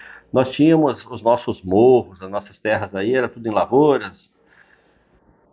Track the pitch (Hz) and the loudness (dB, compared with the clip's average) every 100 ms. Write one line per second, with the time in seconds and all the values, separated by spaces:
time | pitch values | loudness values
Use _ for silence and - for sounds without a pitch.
0 | - - _ 127 131 - 151 160 147 113 | -20 -20 _ -2 -2 0 2 4 0 -4
1 | - 120 113 120 - 104 92 95 123 123 | -12 -6 -2 -2 -4 -10 -2 4 6 4
2 | - 92 95 101 - - - 104 101 98 | 0 -12 -12 -10 -12 -8 -4 -4 -4 -6
3 | 104 131 120 120 113 104 85 127 151 131 | -4 -2 -4 -6 -6 -4 0 2 2 0
4 | 101 92 _ _ _ _ _ _ _ _ | -4 -18 _ _ _ _ _ _ _ _
5 | _ _ _ _ _ | _ _ _ _ _